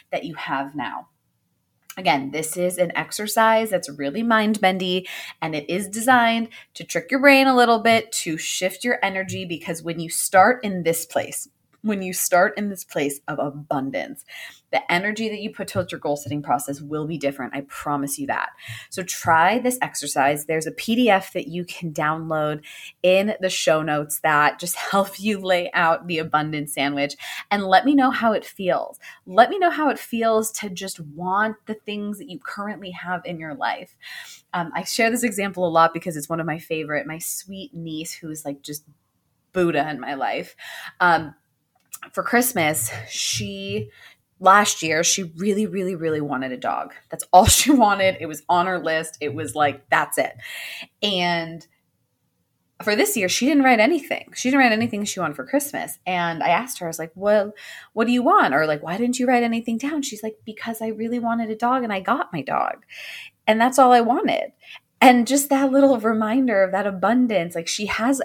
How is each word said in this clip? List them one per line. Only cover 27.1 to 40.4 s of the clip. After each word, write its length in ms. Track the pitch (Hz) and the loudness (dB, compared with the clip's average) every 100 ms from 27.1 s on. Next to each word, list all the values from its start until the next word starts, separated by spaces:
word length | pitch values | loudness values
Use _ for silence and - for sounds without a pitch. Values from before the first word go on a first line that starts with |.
| - - - - | -4 -14 -12 -4
and 140 | 208 | -2
let 200 | 190 190 | 4 4
me 100 | 262 | 6
know 160 | 285 254 | 4 4
how 220 | 240 226 | 2 0
it 120 | 208 | 0
feels. 540 | - - 185 156 - - - - | -4 -6 -2 -2 -4 -12 -20 -20
Let 240 | - 185 247 | -2 4 4
me 100 | 381 | 4
know 120 | 349 | 0
how 180 | 294 302 | 2 0
it 100 | 226 | 0
feels 520 | - 226 226 220 220 | -4 -2 2 2 0
to 160 | - 208 | -6 -10
just 320 | 180 190 - | -8 -10 -10
want 560 | 151 147 180 190 220 214 - | -12 -8 -2 0 0 -4 -10
the 80 | |
things 440 | 214 - 208 208 196 | -12 -8 -8 -8 -8
that 100 | 185 | -12
you 120 | 170 | -14
currently 500 | - - 202 208 196 | -12 -10 -10 -10 -12
have 320 | 175 175 180 | -12 -8 -6
in 140 | 175 170 | -6 -10
your 160 | 160 | -10
life. 420 | 139 - - - _ - - - - _ | -6 -6 -6 -12 _ -20 -18 -18 -20 _
Um, 200 | 180 170 | -6 -6
I 80 | 160 | -6
share 280 | 196 - 226 | -6 0 0
this 120 | 240 | 2
example 440 | 233 202 196 180 180 | -2 -2 -6 -2 2
a 40 | |
lot 240 | 165 165 | 4 4
because 220 | 165 185 156 | 2 -8 -8
it's 120 | 147 | -6
one 120 | 165 | -4
of 60 | 160 | -4
my 120 | 160 | -6
favorite. 480 | - 160 151 147 151 | -6 -6 -4 -4 -6
My 120 | 160 | -10
sweet 540 | - - 190 196 190 | -8 -10 -12 -14 -14
niece, 420 | 170 165 156 165 | -12 -10 -10 -10
who 160 | - 160 | -12 -12
is, 140 | 156 | -10
like, 180 | 147 139 | -10 -12
just 220 | - 147 _ _ _ _ _ _ _ | -12 -14 _ _ _ _ _ _ _
Buddha 360 | 185 170 151 151 | 0 2 2 -2
in 100 | 139 | -4
my 140 | 123 | -8
life, 420 | 139 117 123 | -4 -4 -4